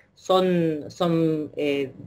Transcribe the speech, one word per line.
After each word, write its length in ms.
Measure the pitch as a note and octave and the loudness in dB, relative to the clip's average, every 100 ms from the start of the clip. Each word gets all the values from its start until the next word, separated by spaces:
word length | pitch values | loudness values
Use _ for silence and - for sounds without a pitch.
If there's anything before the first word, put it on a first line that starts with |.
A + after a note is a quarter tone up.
| _ _ | _ _
son, 680 | - F#3 F#3 F3 D#3+ D3+ C3 | 2 2 4 2 0 -2 -8
son, 640 | - F3 E3 D#3+ D#3 D3 - | -4 0 2 0 0 -6 -4
eh, 360 | D3 C#3+ C3 - | -2 -2 -4 -8